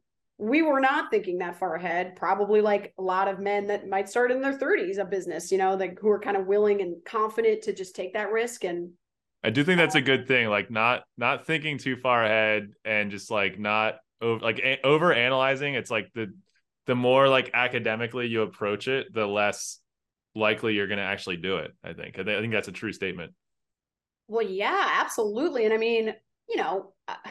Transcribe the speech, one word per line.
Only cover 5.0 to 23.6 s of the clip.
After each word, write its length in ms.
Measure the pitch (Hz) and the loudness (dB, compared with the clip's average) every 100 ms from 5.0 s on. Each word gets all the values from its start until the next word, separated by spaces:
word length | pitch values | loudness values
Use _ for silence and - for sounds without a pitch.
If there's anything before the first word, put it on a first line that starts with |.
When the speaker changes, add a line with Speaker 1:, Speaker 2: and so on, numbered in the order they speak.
| 190 | -4
Speaker 1:
business, 460 | 196 175 156 - | -4 -4 -8 -2
you 60 | 190 | 2
know, 180 | 190 190 | 2 2
like, 240 | 185 185 | -2 0
who 100 | 214 | 2
are 100 | 202 | 2
kind 180 | - 196 | 2 0
of 100 | 190 | 2
willing 340 | 208 208 202 | 4 4 2
and 140 | 180 170 - | -2 -8 -6
confident 560 | 226 220 233 226 214 | -2 -2 2 2 2
to 100 | 214 | -2
just 220 | 185 185 - | -6 -8 -8
take 180 | 185 | -6
that 180 | 214 202 | -4 -2
risk. 320 | 220 240 233 | -2 -2 -4
And 280 | 180 175 175 - _ _ _ _ | -4 -4 -8 -14 _ _ _ _
Speaker 2:
I 60 | 110 | -2
do 160 | 117 147 | 2 4
think 120 | 175 | 4
that's 180 | 160 151 | 4 4
a 40 | |
Speaker 1:
um, 60 | 135 | 4
Speaker 2:
good 200 | 131 123 | 2 4
thing, 220 | 127 113 | 2 4
like, 240 | 104 98 | 0 0
not, 320 | 110 117 123 - - | 0 2 0 -4 -4
not 280 | 120 143 - | -2 -2 -2
thinking 320 | 160 156 135 | -4 -4 -6
too 200 | 135 123 | -4 -2
far 260 | 127 120 | 2 4
ahead 460 | 110 110 110 107 104 - 110 | 4 4 2 0 -2 -10 -2
and 260 | 107 104 | -2 -2
just, 180 | 101 - | -6 -4
like, 300 | 107 98 95 | -2 -2 -2
not 360 | 104 107 110 - _ _ | 0 2 0 -2 _ _
ov-, 200 | 117 113 | -2 0
like, 180 | 113 - | -2 -2
a-, 200 | 131 131 135 | -2 0 2
over 260 | 151 175 | 4 4
analyzing. 600 | 120 123 131 135 135 143 127 | 4 2 2 2 0 -2 -4
It's 160 | - | -4
like 180 | 110 95 113 | -6 -6 -8
the, 180 | 104 92 _ _ _ _ - | -8 -10 _ _ _ _ -4
the 100 | 123 | 0
more, 320 | 123 131 135 | 4 6 6
like, 240 | 131 - | 4 2
academically 760 | 120 127 127 120 110 117 127 120 | 0 -2 -2 -2 -4 -4 -4 -2
you 140 | 113 | 0
approach 440 | 104 - 104 104 131 | -2 -2 -4 -2 -2
it, 260 | 135 - | -4 -4
the 140 | 113 104 | -4 -2
less 520 | 104 104 - - - _ _ _ _ _ 107 | 2 0 -2 -8 -14 _ _ _ _ _ 0
likely 380 | 110 110 113 | 0 2 0
you're 140 | 104 98 | 0 0
gonna 140 | 101 | -2
actually 360 | 95 98 - 87 | -4 -4 -6 -6
do 200 | 92 90 | -4 -4
it, 160 | 76 - | -4 -12
I 100 | - | -16
think. 240 | 85 - 87 | -14 -12 -8
I 60 | |
th-, 140 | 95 104 | -4 -2
I 40 | |
think 120 | 117 | -2
that's 160 | 104 98 | -2 -4
a 40 | |
true 200 | 90 107 | -8 -8
statement. 400 | - 95 85 80 _ _ _ | -6 -6 -6 -12 _ _ _